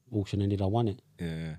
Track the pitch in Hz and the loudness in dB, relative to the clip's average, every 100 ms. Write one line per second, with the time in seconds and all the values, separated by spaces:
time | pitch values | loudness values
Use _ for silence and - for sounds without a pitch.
0 | - 107 95 98 101 98 95 110 113 - | -6 -4 0 0 2 2 2 2 2 -2
1 | - - 85 82 80 | -10 -8 -6 -4 -6